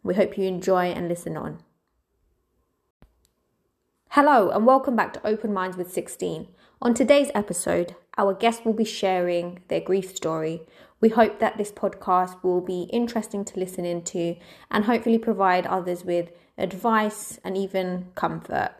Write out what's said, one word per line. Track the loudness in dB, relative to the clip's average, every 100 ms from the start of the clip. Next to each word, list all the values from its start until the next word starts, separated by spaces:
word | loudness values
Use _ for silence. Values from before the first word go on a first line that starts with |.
We | 0
hope | 2 2 0
you |
enjoy | -2 -2 2 2 2
and | -2 -4
listen | -6 -6 -8
on. | -8 -12 _ _ _ _ _ _ _ _ _ _ _ _ _ _ -20 _ _ _ _ _ _ _ _ _ _
Hello | 4 6 6 4
and | 4 4
welcome | 4 4
back | 0 -2
to | -4 -4
Open | -2 -2
Minds | -2 -4 -6
with | -6
sixteen. | -6 -8 -8 -6 -6 -12 _ _ _
On | 0
today's | 2 6 6 6
episode, | -2 -4 -6 -2 0 -2 -8 _ 0
our | 0
guest | 2 0 0 -2
will |
be | 0
sharing | -2 0 0 2 0 0 -4 -10 -6
their | -6
grief | 0 -2 -2 -6
story. | -4 -2 -4 -6 -12 -20 -20 _
We | 4
hope | 6 4 4
that | -2 -2
this | -8
podcast | -4 -4 -4 2 2 2 -2
will | 0 0
be | -2 -6 -2
interesting | -2 -2 -4 -6 -8 -6
to | -6
listen | -6 -4
into | -4 -4 -6 -4 -4 -4 -14 -20 -4
and | 0
hopefully | 2 2 2 2
provide | 2 2 4 4 0
others | -4 -2 -6
with | -2 -2 -2 -12 _ -6
advice | -6 -2 2 2 2 -4 -14 -12
and | -6 -4
even | -2 -2 -2 -6 -8
comfort. | -4 -4 -4 -6 -4 -4